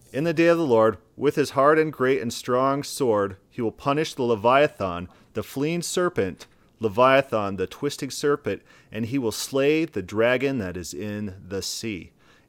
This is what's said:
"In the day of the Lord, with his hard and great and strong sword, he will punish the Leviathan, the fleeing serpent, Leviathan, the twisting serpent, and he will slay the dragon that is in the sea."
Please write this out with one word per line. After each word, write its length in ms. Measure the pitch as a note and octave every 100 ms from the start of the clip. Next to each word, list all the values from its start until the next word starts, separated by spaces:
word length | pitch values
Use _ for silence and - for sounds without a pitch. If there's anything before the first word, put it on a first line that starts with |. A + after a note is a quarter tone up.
| _
"In 120 | B2+
the 100 | E3+
day 140 | D#3+ E3+
of 100 | E3+
the 80 | D#3
Lord, 320 | A2+ A2 G2 _ -
with 200 | C#3 D3+
his 160 | C3
hard 280 | C#3 C#3 D#3+
and 140 | D#3
great 280 | C3+ B2+ C3+
and 120 | A#2
strong 500 | - - B2 C3+ C#3
sword, 540 | C#3 - C3 G#2 G2+ F#2+ _
he 120 | -
will 100 | A2+
punish 420 | - C#3 C#3+ D#3+
the 100 | -
Leviathan, 840 | A#2+ A2 A2+ C3+ D3 - F#2+ F2 F2+ _ _
the 100 | -
fleeing 380 | - C3+ D3 E3+
serpent, 640 | D#3+ - F3+ D3 F#2 - - _ _ -
Leviathan, 760 | A2 G2 B2+ C3+ C3+ A2 G2 G2
the 100 | F#2
twisting 460 | - C#3+ - C3+
serpent, 500 | - D3 C#3+ - G2 _ _ -
and 160 | G#2+ A2+
he 100 | C#3
will 140 | A2+
slay 540 | - - C3+ C#3 D#3 D#3+
the 180 | G#2
dragon 560 | F2+ G2+ A#2 B2+ C3+ C3+
that 180 | F#2 F2
is 160 | E2+
in 480 | D2 G#2 G#2 G#2 F#2 F#2
the 160 | F#2+
sea." 480 | - - A#2 F#2 E2 _ _ _